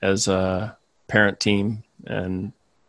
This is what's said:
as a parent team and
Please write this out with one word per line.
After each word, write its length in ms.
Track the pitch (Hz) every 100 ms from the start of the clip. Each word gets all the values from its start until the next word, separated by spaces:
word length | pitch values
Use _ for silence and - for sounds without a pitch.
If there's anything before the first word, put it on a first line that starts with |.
as 260 | 98 98 -
a 480 | 92 92 92 107 - _ _ -
parent 320 | 113 104 92
team 420 | - 101 101 107 - _ -
and 460 | 104 92 92 101 - _ _